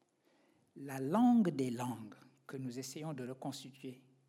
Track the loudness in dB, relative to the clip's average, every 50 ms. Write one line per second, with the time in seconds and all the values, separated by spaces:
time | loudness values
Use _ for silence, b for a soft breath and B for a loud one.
0 | _ b b b b b b b b b b b b b -18 -14 -12 -8 -6 -4
1 | -2 2 4 6 8 8 8 8 6 4 2 2 0 0 -2 -2 -4 -4 -6 -6
2 | -10 -14 -18 -20 -20 -20 _ _ _ -12 -10 -8 -8 -8 -8 -8 -10 -10 -10 -8
3 | -8 -8 -8 -6 -8 -8 -8 -8 -8 -10 -10 -10 -12 -16 -16 -14 -14 -14 -14 -14
4 | -20 _ _ _ _